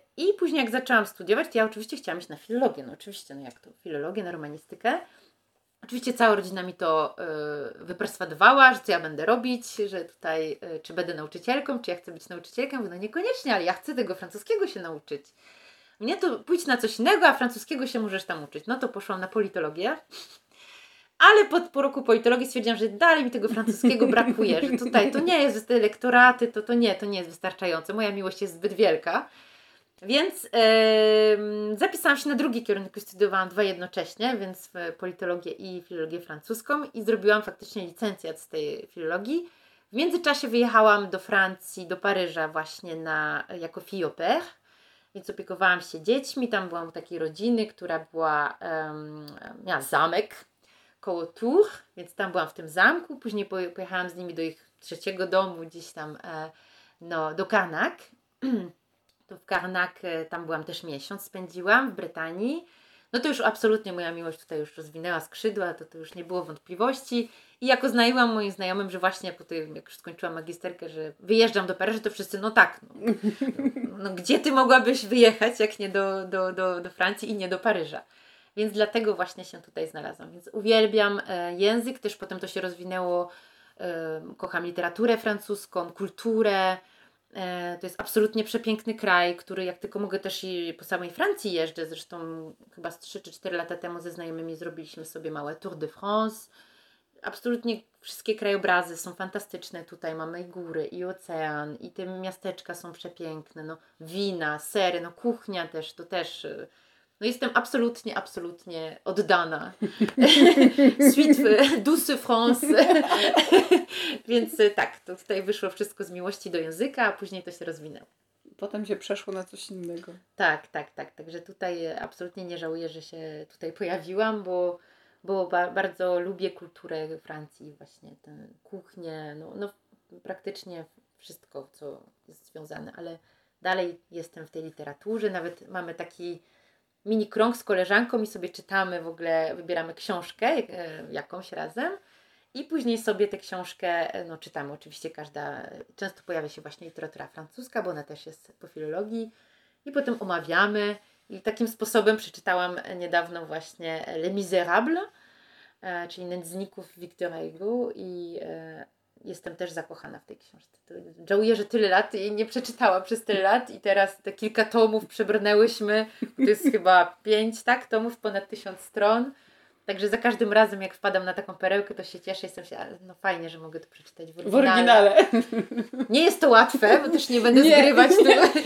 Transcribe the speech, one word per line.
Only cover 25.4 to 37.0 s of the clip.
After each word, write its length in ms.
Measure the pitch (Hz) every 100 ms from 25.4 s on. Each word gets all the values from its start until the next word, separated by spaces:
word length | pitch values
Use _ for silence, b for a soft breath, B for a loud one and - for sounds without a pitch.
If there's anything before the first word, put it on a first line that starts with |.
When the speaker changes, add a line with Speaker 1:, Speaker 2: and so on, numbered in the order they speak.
Speaker 1:
jest, 260 | 277 214 -
te 100 | 240
lektoraty, 680 | 214 - 247 247 247 247 233
to, 140 | 214
to 120 | 214
nie, 200 | 240 226
to 120 | 190 208
nie 120 | 196
jest 120 | 170
wystarczające. 640 | - 185 185 185 165 160
Moja 180 | 208 208
miłość 300 | 202 185 -
jest 120 | 196
zbyt 180 | 165 202
wielka. 560 | 196 196 156 170 208 - b b b b b b _
Więc, 460 | 196 277 381 - -
em, 1200 | 233 220 220 220 220 214 214 214 208 208 214 214 214
zapisałam 420 | 381 349 320 277
się 100 | 294
na 60 |
drugi 280 | 269 311 233
kierunek, 360 | 233 196 196 -
studiowałam 500 | - 185 202 190 185
dwa 140 | 180
jednocześnie, 760 | 202 175 180 - 165 - 240 233
więc 340 | 190 180 -
w 180 | 180 170 165
politologię 540 | 185 180 180 175 175
i 300 | - 190 180
filologię 380 | 170 170 160 170
francuską 640 | 175 151 - 220 - 294 277
i 80 | 226